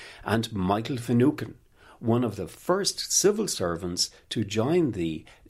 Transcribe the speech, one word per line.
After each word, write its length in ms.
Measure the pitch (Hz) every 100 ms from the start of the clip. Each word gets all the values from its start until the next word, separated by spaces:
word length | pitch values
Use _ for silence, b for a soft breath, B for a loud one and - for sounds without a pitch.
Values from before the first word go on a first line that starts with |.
| B B
And 280 | B 110 113
Michael 460 | 101 92 104 113 131
Finucane, 560 | 117 120 131 151 - - _ B B B
one 240 | 117 117
of 140 | 123 101
the 100 | 85
first 640 | - - 185 196 - -
civil 360 | - 190 214 202
servants 640 | - 90 85 90 87 - B B
to 140 | 127
join 480 | 98 107 117 180 151
the 320 | 101 82 78 - B